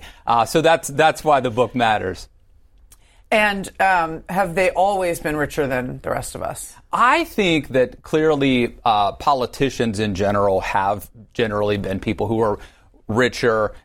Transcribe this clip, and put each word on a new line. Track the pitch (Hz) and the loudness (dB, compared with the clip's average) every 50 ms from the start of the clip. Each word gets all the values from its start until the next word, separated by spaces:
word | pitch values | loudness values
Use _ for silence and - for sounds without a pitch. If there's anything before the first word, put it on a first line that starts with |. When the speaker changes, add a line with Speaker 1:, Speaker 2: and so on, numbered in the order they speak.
| - | -12
Speaker 1:
<laughs> | - - - - - | -14 -20 -10 -2 0
Uh, | 117 120 - | 2 2 2
so | - - 165 | 2 2 2
that's, | 151 160 165 160 - - | 4 4 4 2 0 -2
that's | 143 143 156 160 147 - - | 0 2 2 2 2 2 0
why | 156 147 139 | 2 2 2
the | 123 127 | 2 0
book | 107 123 123 107 - | 0 0 -2 0 0
matters. | 127 117 110 107 104 92 92 90 - - - _ _ _ _ _ _ _ _ _ _ - - - - _ _ _ _ - - | 0 2 2 2 2 0 -4 -6 -8 -12 -20 _ _ _ _ _ _ _ _ _ _ -20 -20 -20 -20 _ _ _ _ -6 -2
Speaker 2:
And, | 240 214 214 208 202 196 180 - - - | 0 2 2 2 0 -2 -6 -8 -4 0
um, | 190 190 185 175 165 160 160 160 - - | 2 2 4 2 2 -2 -4 -8 -10 -6
have | 175 185 202 175 165 | -2 -2 -2 0 0
they | 190 185 180 | 0 0 2
always | - - 185 202 208 190 185 175 165 156 | 2 2 2 2 2 0 -2 -2 -2 -4
been | - 160 151 151 | -4 -4 -2 -2
richer | 147 131 - - 147 | -2 -4 -2 -2 -2
than | 127 131 127 123 131 139 135 - | -2 -2 -4 -4 -6 -8 -8 -6
the | - | -6
rest | 117 131 123 - - | -6 -4 -6 -8 -10
of | - - | -8 -8
us? | - - - - - - - - _ | -8 -8 -10 -12 -16 -18 -20 -14 _
Speaker 1:
I | - 170 226 254 285 339 330 | -2 0 2 2 2 2 0
think | - - - 202 180 165 151 131 - | -2 -2 -2 0 2 2 0 0 0
that | 117 131 127 117 - - - | 0 0 0 0 -2 -10 -8
clearly, | - - 156 156 160 151 139 139 139 131 123 120 117 - - - | -2 0 2 2 2 2 2 2 2 2 2 0 0 -2 -2 0
uh, | 120 110 104 101 98 - | 0 2 2 2 0 -2
politicians | - - 151 143 131 120 113 - - 139 131 - - 120 113 104 101 | -2 0 0 2 2 0 -4 -2 -2 -2 -2 0 -2 -2 -2 0 -2
in | 110 104 95 | -2 -2 -2
general | 90 104 98 101 101 101 101 95 92 | 0 0 2 2 2 2 2 2 2
have | - - - 101 98 98 107 101 - - - 117 104 - - | 0 0 -2 0 0 0 -2 -4 -6 -16 -20 -20 -20 -10 -4
generally | - 117 107 104 104 104 104 104 101 | -2 -2 -2 0 -2 0 0 0 -2
been | 92 95 98 95 | -2 -4 -6 -4
people | - 113 104 - 104 110 | -4 -4 -4 -2 -2 -2
who | 113 110 | 0 0
are | 113 107 104 - - - - _ _ _ _ - _ - | 0 0 -2 -4 -8 -16 -20 _ _ _ _ -18 _ -4
richer. | 107 117 127 120 - - - 120 110 110 107 101 - - - | 0 2 2 0 0 0 0 2 2 2 0 -2 -4 -8 -12